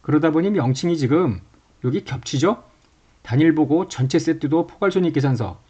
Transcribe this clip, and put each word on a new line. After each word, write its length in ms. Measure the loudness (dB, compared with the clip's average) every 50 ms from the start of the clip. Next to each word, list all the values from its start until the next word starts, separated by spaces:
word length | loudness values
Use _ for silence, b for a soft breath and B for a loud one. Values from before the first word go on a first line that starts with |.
그러다 300 | _ 0 0 2 2 2
보니 200 | 2 2 0 2
명칭이 460 | 0 0 0 0 0 0 0 -2 -2
지금 440 | 0 0 0 2 2 2 0 -2 -4 -10 _ _ _ _ _ _ _ -6
여기 200 | -4 -4 -4 -6
겹치죠? 600 | -6 -12 -10 -10 -6 -4 0 0 0 0 -2 -8 -20 _ _ _ _ _ _ _ _ _ _ _
단일 320 | -2 0 4 4 4 4
보고 340 | 4 2 2 2 0 0 -2
전체 300 | -4 -4 -2 0 0 0
세트도 480 | 0 0 -2 -2 -2 0 0 0 0
포괄손익계산서 920 | -2 -6 -2 -2 0 0 0 0 0 0 0 0 0 0 0 -2 -6 -8 -12 _ _